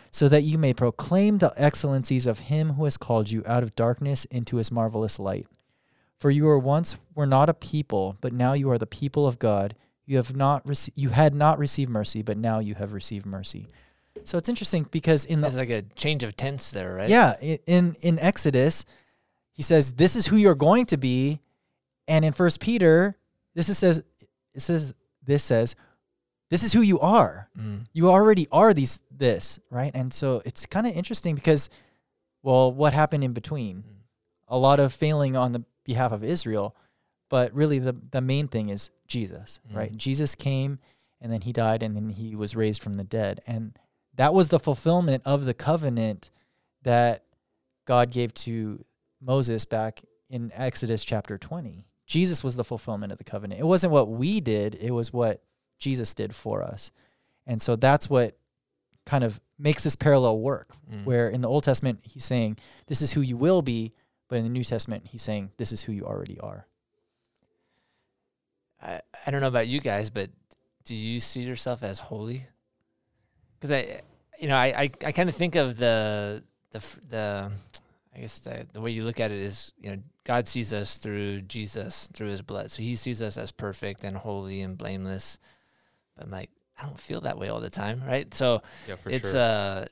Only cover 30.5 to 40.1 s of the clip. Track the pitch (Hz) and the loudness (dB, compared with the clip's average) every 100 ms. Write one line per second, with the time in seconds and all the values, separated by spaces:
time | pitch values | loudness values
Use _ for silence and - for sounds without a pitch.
30.5 | - - 190 233 170 185 160 175 143 165 | -8 -4 -2 -2 -4 -4 -4 -2 0 4
31.5 | 151 - - _ _ _ _ _ _ 135 | 4 2 -8 _ _ _ _ _ _ 4
32.5 | 127 131 131 151 143 151 147 131 120 - | 6 6 4 2 4 2 2 -2 -4 -8
33.5 | 151 110 92 110 98 _ _ _ _ _ | -6 -6 -10 -16 -20 _ _ _ _ _
34.5 | 127 135 143 135 - 151 151 139 131 123 | 4 6 6 4 2 0 2 0 2 0
35.5 | 120 117 _ - 120 143 107 110 170 117 | -2 -8 _ -6 0 0 -2 -2 -2 -2
36.5 | 107 104 - _ _ _ _ _ 131 123 | -2 -4 -8 _ _ _ _ _ 0 0
37.5 | 127 151 139 127 127 - 131 127 139 147 | 0 0 2 -2 -6 -6 -4 0 0 -2
38.5 | 113 104 101 - _ _ 123 98 - 107 | -4 -4 -6 -8 _ _ -6 -6 -10 -16
39.5 | - 113 104 107 107 131 | -18 -12 -8 -8 -6 -4